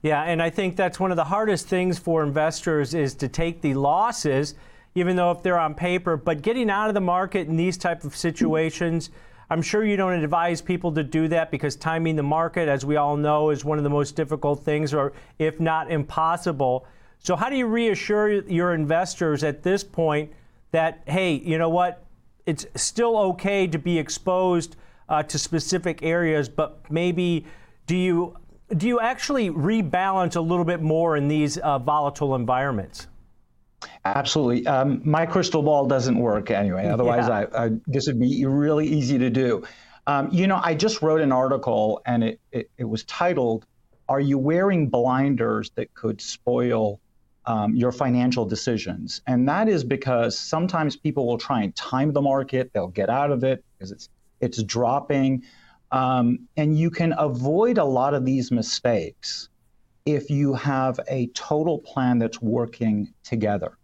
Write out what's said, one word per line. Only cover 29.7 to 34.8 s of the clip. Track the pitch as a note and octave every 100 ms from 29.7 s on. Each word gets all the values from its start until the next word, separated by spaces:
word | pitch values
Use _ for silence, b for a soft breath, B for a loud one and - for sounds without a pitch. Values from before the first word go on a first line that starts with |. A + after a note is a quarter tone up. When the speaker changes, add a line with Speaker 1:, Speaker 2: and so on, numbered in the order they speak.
| A3+ F3 F3+ F#3+ F#3+ F3 E3+
Speaker 1:
a |
little | E3 F3 E3+
bit | F3
more | D#3 D#3 E3+ D3+
in | C#3+
these, | D3+ D3 D3+
uh, | D3+ C#3
volatile | B2+ D3+ C#3+ - C#3+ C3
environments? | A#2+ B2+ C#3 A#2 F2+ - - - - _ _ _ _ _ B B
Speaker 2:
Absolutely. | - C#3 C#3 D#3+ C3 B2 B2
Um, | C3+